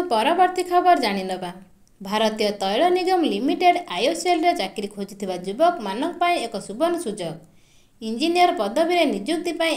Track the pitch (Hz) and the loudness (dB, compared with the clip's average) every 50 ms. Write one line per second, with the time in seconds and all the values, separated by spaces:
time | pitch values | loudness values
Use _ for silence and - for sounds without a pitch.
0 | 359 359 233 226 226 285 339 349 370 359 370 370 349 359 359 349 349 359 349 285 | 2 2 2 2 2 2 4 4 4 2 2 -2 -4 2 2 4 6 6 4 4
1 | 254 208 196 196 190 190 196 208 190 175 175 185 - - - _ _ _ _ _ | 4 0 -2 -2 -2 -4 -4 -6 -6 -10 -10 -12 -18 -20 -20 _ _ _ _ _
2 | 196 190 202 214 220 214 214 220 220 208 208 202 202 190 202 240 320 359 359 370 | -8 -4 0 2 2 2 2 0 -2 -2 0 -2 -2 -2 0 2 2 2 2 2
3 | 359 359 370 359 320 247 202 202 240 285 359 349 370 349 349 349 - - 185 - | 2 2 2 2 2 0 0 0 0 -2 0 4 4 4 4 4 0 -4 -4 0
4 | 226 285 339 330 - 359 349 330 311 349 349 349 294 285 - - 202 202 - 202 | 0 0 0 0 0 0 2 2 2 2 0 0 -2 -4 -4 -6 -8 -8 -8 -8
5 | 196 190 202 196 208 185 185 175 175 185 196 233 320 349 349 349 220 196 190 226 | -10 -10 -8 -8 -6 -6 -6 -6 -6 -8 -2 2 2 2 2 0 -4 -6 -6 -4
6 | 285 339 330 349 349 349 349 302 233 226 - 196 - - 196 226 311 339 349 330 | -4 -6 -2 -2 0 0 0 0 -2 -4 -8 -8 -10 -10 -6 -2 -2 -2 0 -2
7 | 339 233 196 - 175 165 151 - - - _ - _ _ _ _ _ _ _ _ | -4 -6 -6 -6 -8 -8 -10 -12 -16 -20 _ -20 _ _ _ _ _ _ _ _
8 | 226 220 226 233 294 330 339 359 349 349 349 - 214 202 220 285 330 330 359 349 | -8 -8 -4 -2 0 0 4 4 4 4 2 0 -4 -2 0 0 0 2 2 2
9 | 320 269 214 196 196 240 330 311 349 349 320 339 330 330 302 | 2 2 0 -2 -4 -4 -4 -4 -4 -6 -4 -2 -2 -2 -2